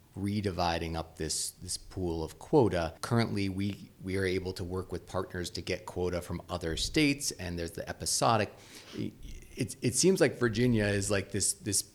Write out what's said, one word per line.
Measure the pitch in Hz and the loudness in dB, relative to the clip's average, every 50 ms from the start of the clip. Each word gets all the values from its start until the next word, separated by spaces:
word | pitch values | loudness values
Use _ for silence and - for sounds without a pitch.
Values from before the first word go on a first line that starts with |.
| - - - 101 | -20 -16 -10 -6
redividing | 95 101 101 107 98 101 87 87 87 85 85 85 82 82 82 | -4 -2 -2 0 0 0 0 2 2 2 2 0 0 -2 -2
up | 82 80 - - - | -4 -4 -6 -6 -6
this, | 82 76 - - - - - - - | -4 -2 -2 -2 -4 -6 -8 -10 -10
this | 90 - | -8 -8
pool | - - - - 95 90 87 82 82 80 | -8 -8 -10 -6 -4 -2 -2 0 -2 -2
of | 76 - - | -4 -6 -12
quota, | - - - 151 120 98 90 87 82 80 - - - | -4 4 6 6 6 6 4 2 0 0 -4 -6 -4
currently | - 117 117 113 - 107 101 98 95 | 0 2 2 2 2 0 0 0 0
we, | 92 95 101 104 - - - - - - - | 0 -2 -2 -2 -4 -6 -10 -16 -18 -12 -6
we | 95 92 | -4 -2
are | 98 95 | 0 2
able | 92 92 92 85 92 90 | 2 2 0 0 -2 -4
to | - 92 | -4 -6
work | 87 90 92 90 - | -4 -4 -6 -4 -6
with | 92 85 - | -8 -8 -8
partners | - - 92 95 - - 90 87 - | -4 -4 -4 -4 -2 -4 -4 -4 -4
to | - - | -6 -8
get | 85 - 92 - - | -4 -4 -4 -4 -4
quota | - - 90 90 90 87 87 85 | -8 -4 -2 0 0 0 -2 -4
from | - 85 85 - - | -4 -6 -6 -6 -6
other | 90 87 87 80 80 - | -6 -4 -2 -2 -2 -2
states, | - - - 160 151 143 139 139 - - - | -2 0 2 4 4 4 2 0 -2 -6 -6
and | - 92 90 87 85 | -4 -6 -6 -4 -4
there's | 85 82 - | -4 -6 -6
the | - - | -8 -8
episodic. | - 90 - - - - - 143 127 117 107 101 - - - - - - - - - - | -8 -8 -6 -4 -2 0 2 4 4 4 4 2 0 -2 -12 -20 -20 -20 -20 -18 -12 -8
It, | - 107 - - - - - - - - - - - 123 98 - - - | -6 -6 -6 -8 -10 -14 -14 -14 -14 -16 -16 -6 -6 -4 -4 -4 -2 -2
it | 127 - | 0 2
seems | - - 180 190 - 165 | 4 6 6 6 6 4
like | 131 - - | 4 4 2
Virginia | 120 120 104 110 123 127 117 107 104 | 2 2 4 4 4 4 4 4 4
is | 104 101 101 98 101 | 4 2 2 2 2
like | 104 98 95 - - | 0 0 0 -2 -2
this, | 101 95 - - | 0 0 0 -2
this | - - 104 95 - - - - | -2 -4 -2 0 0 -2 -2 -10